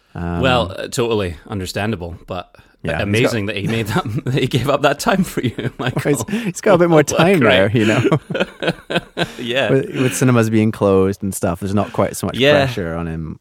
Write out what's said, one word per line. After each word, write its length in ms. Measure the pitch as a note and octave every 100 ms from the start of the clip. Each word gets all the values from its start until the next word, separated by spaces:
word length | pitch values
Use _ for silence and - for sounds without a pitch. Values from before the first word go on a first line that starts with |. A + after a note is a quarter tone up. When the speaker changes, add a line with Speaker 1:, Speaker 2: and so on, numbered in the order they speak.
| _
Speaker 1:
Um, 260 | - F2 E2+
Speaker 2:
Well, 320 | B2+ B2 G2
uh, 160 | - G#2
totally 480 | - A#2 G#2+ F2+ E2 -
understandable, 680 | G#2 F2+ G#2 G#2+ F#2+ E2+ F2+ -
but 300 | F#2 - - _ _
Speaker 1:
Yeah, 140 | - -
he's 60 |
Speaker 2:
amazing 420 | G#2 A2 C3+ A2+ G2+
Speaker 1:
got 80 |
Speaker 2:
that 60 | G2
he 80 | G2+
made 180 | A2+ G#2
that, 160 | F3+
<laughs> 200 | A2 G#2+
that 100 | B2 C#3
he 40 | B2+
gave 200 | B2 B2
up 140 | C#3
that 160 | C#3 -
time 240 | A#3 G3
for 160 | F3 -
you, 300 | B2 - B2
<laughs> 40 | -
Michael. 460 | B2+ C#3 D3+ C#3 -
Speaker 1:
He's, 160 | G#3+
he's 160 | G#3+ -
got 140 | A3
a 40 | F3
bit 100 | F3
more 100 | D#3
Speaker 2:
<laughs> 80 | C#3+
What 0 |
Speaker 1:
time 300 | B2+ E3+ F#3
Speaker 2:
great 120 | A2+
Speaker 1:
there, 200 | F#2 G2+
you 140 | A2+ G#2+
know. 320 | A2+ - E3
Speaker 2:
<laughs> 0 | - - F3+ - - - - F3 - - E3 -
Yeah. 320 | A#2+ B2+ A#2
Speaker 1:
With, 160 | C3+ C#3 C#3+
with 180 | B2+ -
cinemas 340 | C3 A#2+ A2
being 200 | A2 A2
closed 500 | - G2+ F#2+ F#2+ G2
and 120 | G2
stuff, 260 | - G2 -
there's 140 | G2
not 180 | G2+ G2
quite 240 | - G2 -
so 100 | F#2+
much 100 | A#2
Speaker 2:
Yeah. 280 | C#3 C#3+
Speaker 1:
pressure 300 | C3+ A2 E2+
on 120 | E2+ E2
him. 320 | D#2+ D#2+ -